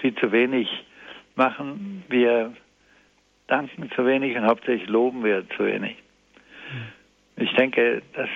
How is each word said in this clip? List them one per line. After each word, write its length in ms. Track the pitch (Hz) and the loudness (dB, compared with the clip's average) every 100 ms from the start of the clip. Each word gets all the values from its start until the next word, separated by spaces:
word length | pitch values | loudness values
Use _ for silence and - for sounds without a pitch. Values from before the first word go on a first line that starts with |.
viel 120 | 135 113 | -2 0
zu 180 | 120 | 2
wenig 340 | 110 127 131 107 - - - - - - - | 2 2 2 -2 -6 -14 -20 -20 -20 -14 0
machen. 680 | 131 - 143 147 202 196 - | 0 0 -8 -8 -10 -12 -2
Wir 420 | 127 120 117 113 120 _ _ _ _ _ _ _ _ - | 2 4 4 0 -6 _ _ _ _ _ _ _ _ -2
danken 420 | 135 139 - 147 - | -2 -2 -10 -8 -2
zu 100 | 127 | 2
wenig 300 | 135 135 120 | 2 0 0
und 100 | 110 | 2
hauptsächlich 440 | 113 - 117 95 | 2 0 -4 0
loben 340 | 110 127 127 | 2 2 0
wir 240 | 107 98 90 - | 0 0 -2 -4
zu 100 | 101 | -2
wenig. 300 | 101 104 - _ _ _ _ _ - - 131 113 - _ _ _ - | -2 -6 -12 _ _ _ _ _ -20 -16 -14 -14 -18 _ _ _ -6
Ich 160 | 120 | -2
denke, 480 | - 131 123 120 117 - | 2 2 4 2 0 -6
das 140 | - 131 | -10 -10